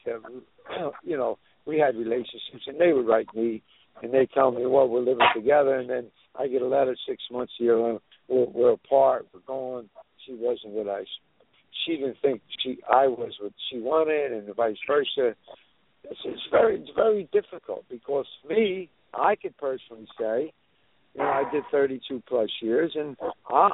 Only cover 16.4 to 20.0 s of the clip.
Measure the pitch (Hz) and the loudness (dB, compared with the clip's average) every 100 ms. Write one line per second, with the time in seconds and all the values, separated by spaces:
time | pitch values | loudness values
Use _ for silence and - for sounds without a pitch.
16.4 | - - 226 - - - 226 208 165 208 | 0 2 2 0 -4 0 2 2 0 -2
17.4 | - 170 - 95 - 123 - 139 123 - | -2 -10 -12 -12 -12 -14 -6 -4 -4 -10
18.4 | 143 214 214 185 175 _ _ 117 160 214 | -4 0 0 -2 -10 _ _ 0 0 0
19.4 | 185 - 139 131 - 113 | -4 -6 -6 -6 -8 -20